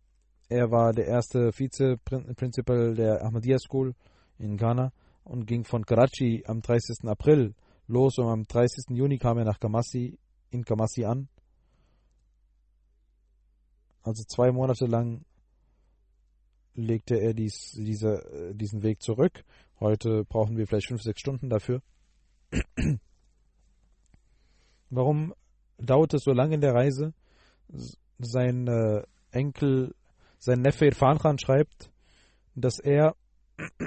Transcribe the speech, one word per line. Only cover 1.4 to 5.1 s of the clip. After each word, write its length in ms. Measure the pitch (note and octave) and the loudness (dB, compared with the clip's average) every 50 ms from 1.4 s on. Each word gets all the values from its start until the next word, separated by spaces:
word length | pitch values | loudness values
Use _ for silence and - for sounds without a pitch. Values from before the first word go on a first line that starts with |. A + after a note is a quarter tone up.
| A#2+ A2+ | 0 0
Vize-Prin-, 840 | - - C3+ C3 - - C3+ C3 B2+ A#2+ - - C3+ B2+ C3 - B2 | 0 -2 -6 -6 0 0 2 2 2 -2 -4 -8 -8 -8 -8 -10 -8
Principal 600 | - B2+ B2 - C3 A#2+ - B2 A#2+ A#2 A#2 A2+ | -6 -6 -4 -4 -4 -2 0 2 2 2 2 0
der 280 | A2+ A2+ A2 G#2+ - | 2 2 2 2 0
Ahmadiyya 360 | - A#2 A2+ A2+ A2+ B2+ C3 B2+ | -2 -4 -4 -2 0 2 0 0
School 360 | - - C#3 C3+ C3 C3 B2 - _ _ _ _ _ _ _ - | 0 -4 -4 -4 -4 -4 -6 -10 _ _ _ _ _ _ _ -12
in 180 | A2+ G#2 G#2 | -8 -8 -4
Ghana 360 | G2+ A#2 A#2 A#2+ B2 B2+ C3 - _ _ _ | 0 0 0 2 0 -2 -4 -6 _ _ _